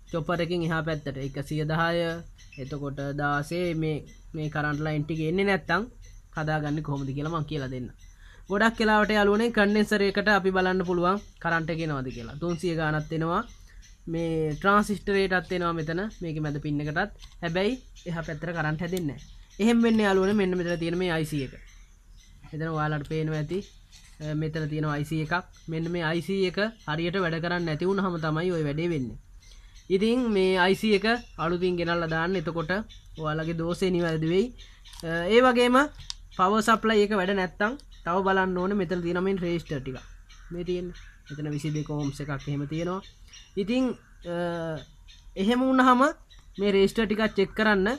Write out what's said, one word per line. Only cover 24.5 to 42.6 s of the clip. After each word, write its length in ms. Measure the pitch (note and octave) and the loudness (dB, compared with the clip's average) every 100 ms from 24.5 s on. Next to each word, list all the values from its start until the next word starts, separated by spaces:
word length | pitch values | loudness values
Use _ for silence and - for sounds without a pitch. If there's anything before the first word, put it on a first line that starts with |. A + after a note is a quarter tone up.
| D#3 D#3 | -4 -4
තියෙන 160 | D3+ D#3 | -2 -2
අයි 200 | D3 D3 | -2 -2
සී 160 | D#3+ | -2
එකක්. 100 | D#3 F3 - - - | 0 -2 -4 -16 -8
මෙන්න 200 | D#3+ E3 | -6 -4
මේ 120 | F3 | -2
අයි 180 | D#3+ E3+ | -2 -2
සී 200 | D#3+ G3 F#3 | -2 0 0
එක 120 | F3 G#3+ A3+ | 0 -2 -4
හරියට 340 | - D3+ E3+ F#3+ | -6 -2 -2 0
වැඩ 160 | F3 E3 | 0 -2
කරන්නේ 260 | E3+ F3 E3+ | -2 -2 -2
නැති 200 | D3+ F3 | 0 0
වුනහම 300 | G3 F#3+ E3+ | 0 0 -2
තමයි 320 | D#3 D#3 F3+ | -2 0 0
ඔය 120 | E3+ | 0
වැඩේ 260 | D3+ D3 E3+ | 0 0 0
වෙන්නේ. 280 | D#3+ A#2+ - - - - - - - - | 0 -4 -8 -18 -20 -20 -20 -20 -20 0
ඉතින් 300 | F#3 A3 B3 A#3+ | 2 4 4 2
මේ 260 | G3+ F#3 F#3 | 4 4 4
අයි 160 | F3+ G3 | 4 4
සී 180 | A3 G3+ | 4 4
එක 100 | G#3 A#3+ A#3+ - | 4 0 -4 -6
අලුතින් 420 | D#3+ F3 F#3 F3 | -2 0 0 0
ගෙනල්ලා 320 | E3+ E3+ E3 | 0 0 0
දාන්න. 260 | D#3+ E3+ F#3+ | 0 0 -2
එතකොට 360 | E3 E3 D#3+ F#3+ A3 - - - | -2 -4 -2 -2 -4 -14 -18 -8
ඔයාලගේ 420 | D#3 D#3 D#3+ E3 | -4 -2 -2 -2
දෝෂේ 340 | E3 E3+ F#3+ | -2 0 2
නිවැරදි 360 | F3 E3+ D#3+ D#3+ | 2 2 0 2
වෙයි. 160 | F3+ A#3+ - - - - - | 2 2 -4 -20 -20 -20 -12
අ, 100 | E3 E3 F3 | -6 -4 6
ඒ 160 | A3+ | 8
වගේම 340 | B3+ B3 B3 B3+ D4 - - - - | 8 6 6 6 4 0 -14 -14 -12
power 280 | - F#3 G#3+ | 2 4 4
සප්ලයි 420 | A3 A3 A3 A3 | 4 4 4 4
එක 80 | G#3 | 4
වැඩ 220 | G#3+ F3+ G3 | 2 0 0
නැත්තම් 380 | F3+ - G#3 C#4 - - | -2 0 -2 -2 -12 -12
තව 140 | - F3+ | -2 0
බලන්න 340 | F#3+ F#3+ F#3+ F3+ | 4 2 2 0
ඕනේ 180 | F#3 G#3 | 0 0
මෙතන 260 | E3+ F#3 | 0 -2
තියෙන 220 | E3+ F3+ | 0 0
මේ 120 | F#3+ G3 | 0 0
register 440 | F3 F3 - D3 | -2 -4 -4 -6
ටික. 180 | C3+ C3 - - - - - | -6 -10 -14 -20 -20 -20 -14
මේ 140 | F3 | -10
තියෙන්නේ. 320 | F3 F3+ F3+ E3+ - - | -6 -4 -6 -12 -20 -20
මෙතන 240 | - D3 D3+ | -16 -8 -6
විසි 180 | D3 D#3 | -4 -2
දෙක 180 | D3+ D3+ | -4 -4
ඕම්ස් 300 | D3 C#3+ C#3 | -4 -4 -6
එකක් 120 | D3 C#3 | -8 -8
එහෙම 280 | C#3+ C#3+ | -4 -4